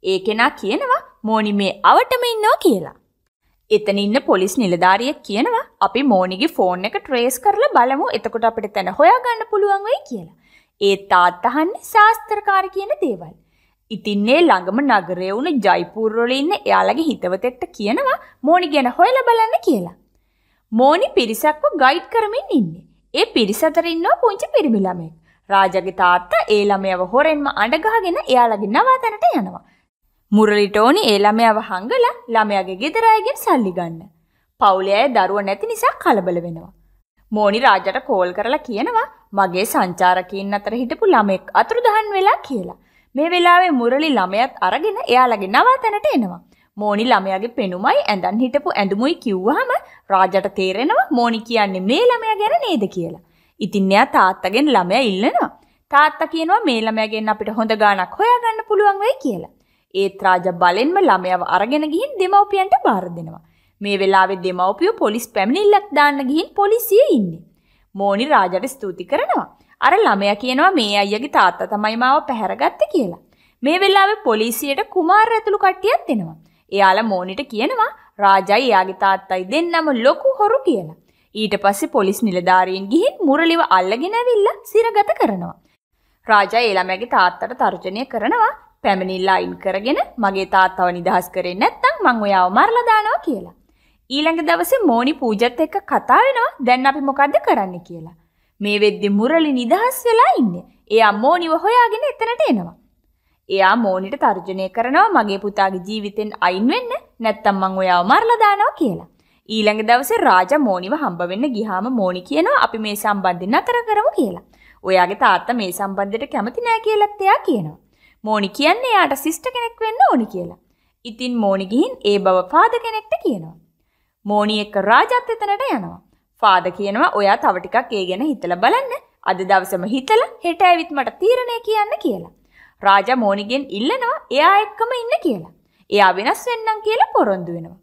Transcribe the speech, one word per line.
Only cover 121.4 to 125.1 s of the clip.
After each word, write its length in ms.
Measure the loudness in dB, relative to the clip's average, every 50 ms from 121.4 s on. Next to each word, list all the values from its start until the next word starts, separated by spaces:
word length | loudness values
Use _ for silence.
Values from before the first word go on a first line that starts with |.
| 0 0 0 -2 -2
ගිහින් 280 | -2 -2 -2 -2 -2 -4 -6
ඒ 160 | -2 0 0 2
බව 260 | 2 2 2 2 0 0
ෆාදර් 320 | 2 2 2 2 2 -2
කෙනෙක්ට 380 | -6 -6 -8 -8 -6 -6 -8 -4
කියනවා. 380 | -2 -4 -4 -4 -8 -14 -18 -20 _ _ _ _ _ _ _ _ _ _ _ _ _
මෝනි 300 | -2 0 0 0 0 -2 -4
එක්ක 180 | -4 -4 -4 -4
රාජාත් 480 | 0 4 4 4 4 4